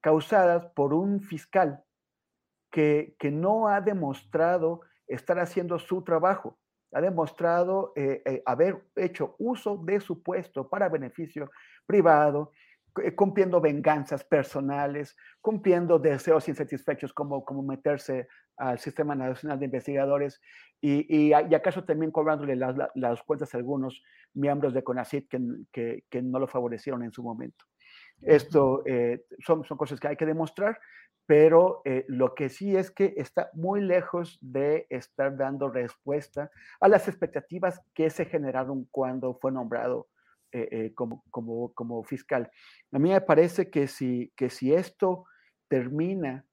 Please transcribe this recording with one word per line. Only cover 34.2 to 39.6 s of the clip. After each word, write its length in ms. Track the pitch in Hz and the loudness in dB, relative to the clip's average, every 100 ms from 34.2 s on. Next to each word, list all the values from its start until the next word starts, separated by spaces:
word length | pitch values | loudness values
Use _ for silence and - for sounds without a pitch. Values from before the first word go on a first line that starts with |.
| 170 - | -6 -12
de 480 | 131 131 143 156 - | -8 -2 0 0 -4
estar 460 | 127 - - 139 135 | -10 -10 -4 -4 -2
dando 340 | 135 139 139 | -4 -4 -4
respuesta 800 | 123 120 - - 147 143 - 147 _ - - | -4 -6 -8 -6 -6 -6 -12 -12 _ -20 2
a 80 | 190 | 6
las 200 | 202 214 | 6 4
expectativas 760 | - 165 147 - 175 185 180 _ | -6 -6 -6 -10 -4 -4 -4 _
que 160 | - 156 | -2 -2
se 160 | 151 165 | 0 -4
generaron 600 | 165 139 127 131 139 123 | -4 -4 -4 -4 -6 -8
cuando 440 | - 131 127 127 127 | -4 -4 -4 -6 -4
fue 160 | 131 | -4
nombrado, 560 | 131 | -4